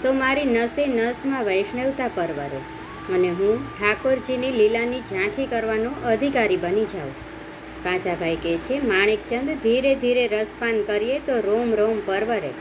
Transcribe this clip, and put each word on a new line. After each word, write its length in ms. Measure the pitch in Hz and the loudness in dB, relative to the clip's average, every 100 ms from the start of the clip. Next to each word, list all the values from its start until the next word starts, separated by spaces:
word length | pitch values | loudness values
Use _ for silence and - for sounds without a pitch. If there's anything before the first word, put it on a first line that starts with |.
તો 100 | 262 | 2
મારી 320 | 269 262 277 285 | 2 2 2 2
નસે 420 | 233 233 - 285 | 2 0 0 0
નસમાં 560 | 240 226 247 269 269 | 2 0 -2 -4 -2
વૈષ્ણવતા 640 | 214 190 202 247 262 269 247 | 0 0 0 -2 -2 -2 -4
પરવરે 500 | - 170 147 143 139 139 - - - - | -2 -4 -4 -6 -8 -10 -14 -14 -12 -2
અને 160 | 185 180 | 2 2
હું 500 | 175 196 233 277 - | 2 2 2 -2 0
ઠાકોરજીની 720 | 208 214 262 262 254 254 254 | 0 2 2 0 0 -2 -2
લીલાની 480 | 254 214 226 240 247 | 4 4 4 0 -4
ઝાંખી 460 | 233 381 202 208 269 | -6 -2 -2 -2 -2
કરવાનો 460 | 233 220 220 226 285 240 | -2 0 0 -2 -4 0
અધિકારી 520 | 220 277 277 214 185 | 2 2 2 2 2
બની 280 | 175 202 214 | 0 0 0
જાઉં." 260 | 190 139 135 - - - - - - | -4 -8 -10 -14 -16 -16 -16 -16 -8
પાંચાભાઈ 520 | 180 185 185 165 170 165 | -4 -2 -2 -2 0 -2
કહે 220 | 165 170 | 0 -2
છે, 300 | - 269 262 | 0 -2 2
"માણેકચંદ, 600 | 190 202 214 - 240 277 311 | 4 4 2 -2 -4 -2 0
ધીરે 320 | 226 240 262 269 | 2 4 4 2
ધીરે 320 | 247 247 240 | 2 2 2
રસપાન 560 | 214 214 - 233 226 | 0 -2 -4 -2 0
કરીએ 360 | 208 208 220 277 | 0 0 0 -2
તો 200 | 294 247 | 0 0
રોમ 360 | 202 214 240 214 | 2 2 2 2
રોમ 240 | 214 220 196 | 2 2 0
પરવરે. 440 | 196 220 226 151 120 | -2 0 -2 -2 -8